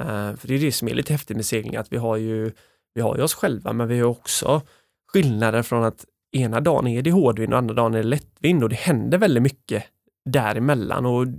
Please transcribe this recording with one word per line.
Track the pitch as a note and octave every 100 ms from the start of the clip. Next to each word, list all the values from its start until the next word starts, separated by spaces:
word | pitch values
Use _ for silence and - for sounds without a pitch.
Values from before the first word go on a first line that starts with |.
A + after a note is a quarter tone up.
Eh, | - G#2 G#2 A#2
för | A#2+
det |
är | C3+
det | D3+
som | - A2+
är |
lite | A#2+ C3+
häftigt | D3 - A2
med | G#2
segling, | A2+ G#2+ A#2
att | A2
vi | A#2
har | A#2 A2
ju, | A2 A2 A2 - _ _ _
vi | A#2
har | A2+ -
ju |
oss | D3
själva, | - E3+ A2+ A#2+
men | A#2 A#2
vi | A#2+
har | A#2+
också | A#2+ - - - D3+ - _ _ _ _
skillnader | G3 D3 G#2+ A2+ A2
från | A#2+ A#2+
att | A2+ - - _ _
ena | C3 A#2 A2+
dagen | D#3+ C#3 B2
är | A#2
det | D3
hårdvind | F#3 C3 G#2+ A2+
och | B2
andra | A#2
dagen | A2 A#2
är | A2+
det | A2
lättvind | D3 - _ D3+ F3
och | A2+
det | A#2
händer | F#3 B2 A2+ F3+
väldigt | G#3 A#2+
mycket | C3+ - - G#2+ - _ _ _ C3+
däremellan | C3 G#2+ G#2 C3+ C3+ G2+ - B2
och | B2 B2+